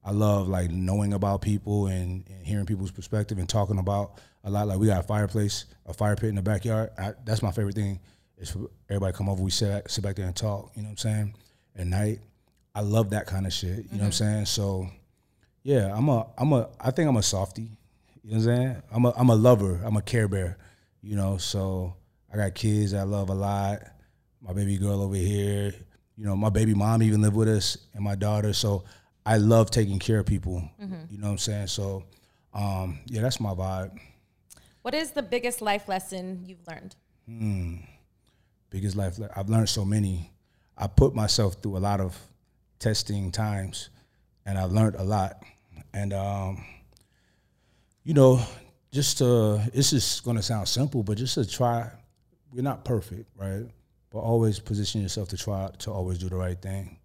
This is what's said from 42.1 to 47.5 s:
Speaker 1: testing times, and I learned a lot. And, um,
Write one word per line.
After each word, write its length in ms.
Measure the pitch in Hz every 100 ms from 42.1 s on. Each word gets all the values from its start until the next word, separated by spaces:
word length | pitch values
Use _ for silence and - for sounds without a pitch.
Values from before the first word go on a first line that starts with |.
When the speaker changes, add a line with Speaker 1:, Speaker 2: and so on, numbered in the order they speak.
| - - _ _ _ _ _
Speaker 1:
testing 520 | - 107 - 104 95
times, 580 | 87 107 101 95 - - _ _ _ _ _ -
and 120 | 98
I 60 | 92
learned 300 | 101 110 -
a 80 |
lot. 380 | 95 104 95 - - _ _ - -
And, 180 | 98 101
um, 540 | 98 98 101 95 95 - - - _ _ _ _ _ _